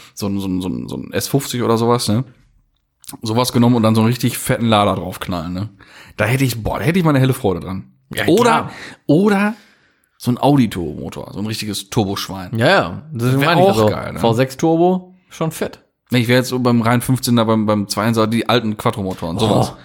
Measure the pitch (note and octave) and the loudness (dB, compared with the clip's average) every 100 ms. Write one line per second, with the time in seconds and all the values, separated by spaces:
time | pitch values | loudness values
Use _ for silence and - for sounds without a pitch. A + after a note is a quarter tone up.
0 | - - G2+ G2 F#2+ F#2 F2+ A#1+ B1 C2+ | -20 -8 -4 -4 -4 -4 -4 -6 -8 -10
1 | - F#2+ - C#3 - B2 A2 A2+ A#2 A#2+ | -6 -6 -2 -2 -2 -2 0 2 2 0
2 | - A2 C3 - _ _ _ _ _ _ | 0 -2 -2 -12 _ _ _ _ _ _
3 | - - A2 A2+ B2+ B2 A#2+ A#2+ A2 A2 | -20 -10 -4 -2 0 2 4 4 2 4
4 | A2+ B2 B2 - - B2+ A#2 G#2+ G#2 F#2 | 2 0 -2 -4 -4 -2 2 2 2 0
5 | E2+ - - F2 E2 F2+ G#2 - - - | -6 -8 -8 -6 -6 -6 -8 -12 -20 -20
6 | - - G#2+ C3+ C3+ A2+ G#2 - G#2+ F#3 | -12 -4 -2 0 0 -2 -6 -2 0 2
7 | D#3+ C3+ C3 B2+ G2+ E2+ - F#2+ - _ | 2 4 2 0 -2 -2 -6 -10 -12 _
8 | _ - G#2 G3 A#3+ D#3 G#2+ - - - | _ -4 2 4 4 2 -2 -12 -18 -8
9 | - E3 G#3 G3 G#3 A#3 _ _ _ _ | 0 2 4 2 0 -4 _ _ _ _
10 | _ _ B2 B2 C3 C#3+ A2 - D#2 D2 | _ _ -4 0 2 4 2 -2 -8 -8
11 | C#2 C#2+ - F#2 G#2+ A2 G#2+ F#2+ - A#2+ | -12 -12 -12 -8 -8 -6 -8 -8 -4 0
12 | G2 G2 - F#2+ F2+ A2 C3+ F#3+ F2+ G#2 | 0 -2 -8 -10 -6 0 2 2 0 -6
13 | D#3+ A#2 A#2+ C3+ C#3+ E3+ F#3+ A2 G#2+ D2+ | -12 -4 0 2 2 4 4 4 2 0
14 | - - A#2 A2+ C3 - E3 E3 F3+ F#3 | -6 -2 2 2 0 0 2 4 4 2
15 | - - _ - D#3+ - G#3+ - _ _ | -4 -20 _ -8 -6 -6 -8 -10 _ _
16 | _ B2 A2+ B2+ A#2+ B2+ B2 A#2+ A2+ B2 | _ 0 2 2 2 0 2 2 2 2
17 | B2+ B2+ B2 A#2+ A2+ A2 G#2+ G#2 G2 G#2 | 2 0 2 2 4 2 2 0 -2 -2
18 | A2 A2+ G#2+ A#2 - A#2+ G#2+ G#2 A#2+ - | 0 2 2 0 0 0 0 -2 -4 -2
19 | F#2+ F2 E2+ F#2 G#2+ F#2+ - - | -6 -6 -6 -2 2 2 0 -4